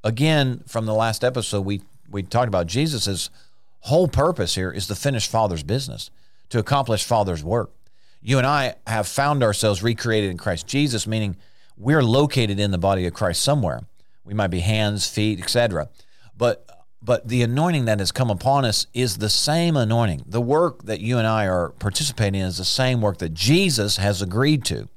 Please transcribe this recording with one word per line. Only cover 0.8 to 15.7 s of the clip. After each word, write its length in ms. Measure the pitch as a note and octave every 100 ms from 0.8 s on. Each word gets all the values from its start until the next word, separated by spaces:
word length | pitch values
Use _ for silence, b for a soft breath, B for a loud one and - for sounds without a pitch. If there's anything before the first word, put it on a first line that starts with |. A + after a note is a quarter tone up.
| A2
the 80 |
last 300 | A2 A2+ G#2+
episode, 380 | B2 B2+ G#2+ G#2
we, 200 | F#2+ G2+ - - -
we 120 | G2+
talked 280 | F#2 A#2 A#2+
about 180 | F#2+ F2
Jesus's 600 | G#2+ D#3 C3 G2+ F#2 - b b b b b
whole 300 | - D3+ F3
purpose 460 | - D#3 E3+ F2 -
here 160 | F#2
is 160 | C#2+ -
to 80 | G#2
finish 340 | C#3+ B2 -
Father's 340 | A2+ G#2+ E2+
business, 480 | D2 B2 C3+ G#1+ - - - - -
to 100 | A#2+
accomplish 460 | - C#3+ A#2+ G#2+ -
Father's 400 | A2+ G2 E2 D2+
work. 260 | A#2 - - - - - -
You 160 | G#2 C3+
and 80 | C3
I 280 | D3 C3 - -
have 220 | A2+ G#2
found 340 | - C#3+ C#3+
ourselves 400 | A#2 G2+ A2 F#2+
recreated 500 | A2+ A2+ A#2+ A2 G2+
in 60 | F2+
Christ 300 | - E2+ -
Jesus, 400 | C#3 D3 A2+ G#2+
meaning 300 | A2 G#2 F2 b b b -
we're 260 | A2 D#3
located 560 | B2 C3 D3 C3+ A2 G2+
in 120 | G2+
the 60 | F2+
body 280 | F#2+ F#2+ F2
of 80 |
Christ 280 | - G2 E2+
somewhere. 420 | - D3 F#2 A#1 - - - - -
We 80 |
might 140 | G#2 G2
be 120 | F2+
hands, 480 | F2+ A2 G#2+ G#2 -
feet, 320 | - G#2+ G2+
et 80 | F2
cetera. 380 | A#2+ A#2+